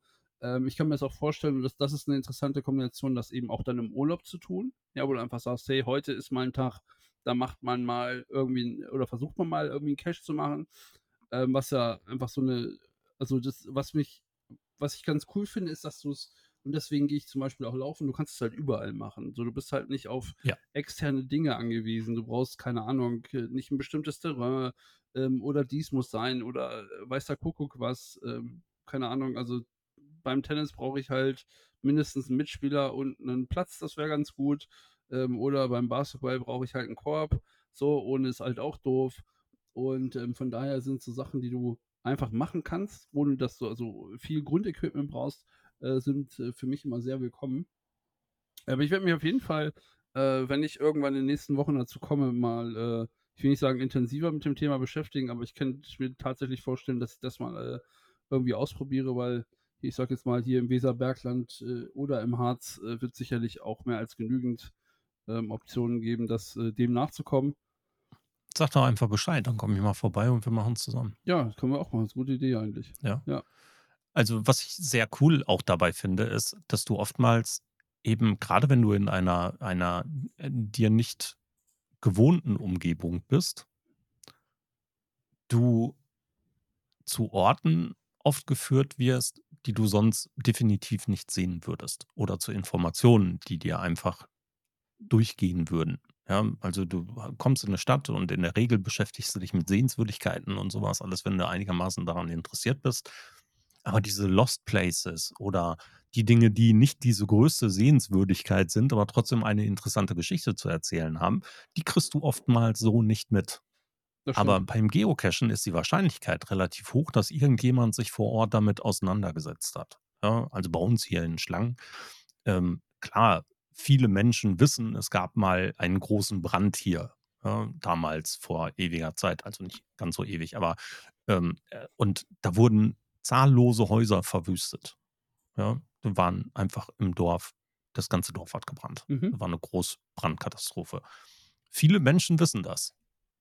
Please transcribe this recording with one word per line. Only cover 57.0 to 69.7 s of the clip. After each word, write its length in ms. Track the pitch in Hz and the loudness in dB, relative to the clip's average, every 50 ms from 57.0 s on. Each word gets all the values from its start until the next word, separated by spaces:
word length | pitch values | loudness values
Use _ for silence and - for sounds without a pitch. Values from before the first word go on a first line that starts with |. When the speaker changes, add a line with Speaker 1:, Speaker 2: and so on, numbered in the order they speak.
| 120 117 - | -4 -6 -8
Speaker 1:
ich 60 | _ | _
das 200 | - 127 - - | -12 -12 -10 -8
mal, 360 | 127 123 117 107 120 123 123 | -10 -10 -8 -8 -8 -8 -8
äh, 40 | 123 - _ _ _ _ _ _ _ _ _ | -10 -12 _ _ _ _ _ _ _ _ _
irgendwie 240 | 135 131 123 123 110 | -2 0 2 0 0
ausprobiere, 600 | 101 139 - - - 135 139 131 135 131 131 123 | 0 -2 -6 -6 -12 -8 -4 -2 -2 -2 -2 -2
weil 300 | 123 123 123 123 120 120 - _ _ _ _ _ _ | -2 -2 -2 -2 -4 -6 -10 _ _ _ _ _ _
ich 160 | - 131 - | -8 -8 -4
sag 140 | - 127 - | -4 -2 -2
jetzt 160 | 131 127 - | -4 -4 -2
mal, 160 | 127 120 123 | 0 0 0
hier 180 | 113 127 127 127 | 0 0 0 0
im 100 | 123 120 | 2 2
Weserbergland, 920 | 127 127 127 131 120 120 127 127 131 - - 123 123 127 120 - - - | 2 2 2 0 0 0 -2 -2 -2 -4 -6 -4 -4 -4 -4 -6 -12 -12
äh, 240 | 113 120 123 120 123 - - | -8 -8 -8 -8 -8 -10 -8
oder 280 | 131 143 139 139 117 110 | -8 -6 -4 -4 -2 -2
im 160 | 120 120 120 | -2 -2 0
Harz, 400 | 123 120 123 - - - - - 101 | 0 -2 -2 -4 -8 -16 -16 -12 -10
äh, 160 | 113 117 117 | -10 -6 -6
wird 140 | 127 120 - | -6 -8 -8
sicherlich 460 | - 123 - 127 117 117 113 - - | -10 -6 -4 -4 -4 -4 -4 -8 -8
auch 240 | - 107 110 - - | -8 -8 -8 -6 -4
mehr 140 | 139 - 107 | -4 -4 -4
als 160 | 113 - - | -4 -8 -8
genügend, 560 | - 110 110 127 127 123 123 117 - - - _ _ _ _ _ _ _ _ _ _ _ | -8 -4 -2 -2 -2 -2 -4 -6 -6 -10 -20 _ _ _ _ _ _ _ _ _ _ _
ähm, 240 | - 113 117 113 107 | -6 -6 -6 -4 -6
Optionen 500 | 107 110 - - - 123 120 120 120 117 | -8 -10 -10 -6 -4 -2 -2 0 -2 -2
geben, 260 | 113 113 120 117 117 | -2 -2 -2 -2 -2
das, 280 | 110 117 113 - - - | -2 -2 -4 -4 -8 -8
äh, 180 | 113 117 113 110 | -4 -4 -4 0
dem 200 | - 123 120 120 | 2 2 2 2
nachzukommen. 640 | 120 143 156 - - 151 - 147 135 135 147 143 - _ _ _ _ _ _ _ _ _ _ - _ _ _ _ _ _ _ - | 0 0 -2 -6 -12 -4 0 0 2 2 0 -4 -6 _ _ _ _ _ _ _ _ _ _ -20 _ _ _ _ _ _ _ 0
Speaker 2:
Sag 140 | - 156 139 | 0 0 4
doch 120 | - 143 127 | 6 6 6
einfach 240 | 127 113 - 123 | 6 4 2 2
Bescheid, 380 | 104 104 104 - - 165 135 101 | 0 0 0 0 0 0 0 0
dann 120 | 127 117 | -2 -4
komm 180 | 107 - 107 | -2 0 0